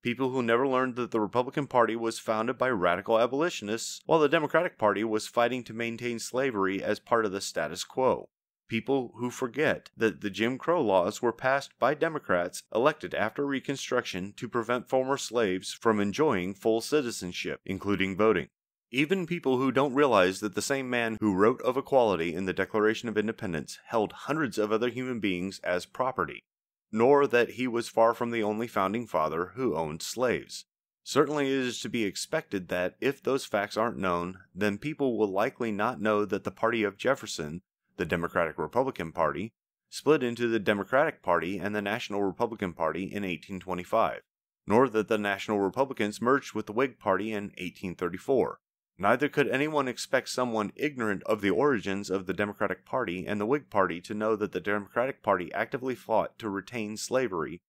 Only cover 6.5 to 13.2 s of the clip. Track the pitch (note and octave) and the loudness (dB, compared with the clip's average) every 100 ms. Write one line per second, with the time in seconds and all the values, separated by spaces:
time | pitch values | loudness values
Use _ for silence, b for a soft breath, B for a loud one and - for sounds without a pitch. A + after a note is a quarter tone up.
6.5 | G#2 F#2+ G2 - G#2 - A#2 G#2 F#2+ - | 0 0 0 -2 -4 0 0 2 -4 -6
7.5 | F2+ D#2 F2+ - - B2+ C#2+ - _ _ | -4 -4 -6 -8 0 2 0 -4 _ _
8.5 | _ - A2+ A#2+ C3+ A#2+ A2+ B2 - B2+ | _ -8 -6 0 -2 -2 -6 -8 -4 -6
9.5 | B2+ D3 E2 - - A2 C#2+ G#2 F#2 A2+ | 0 0 0 -6 -2 0 0 -6 -2 -2
10.5 | C3 - F3 A2 F#2+ F2+ - A#2+ - C3 | 0 0 2 4 4 2 0 -2 0 0
11.5 | C#3 - _ B2 D3 E3 D3+ - F2+ F2 | 0 -4 _ 0 2 -2 -2 0 0 0
12.5 | - - A2+ C#3+ D#3 F2+ D2 | -6 -4 0 2 0 -4 -2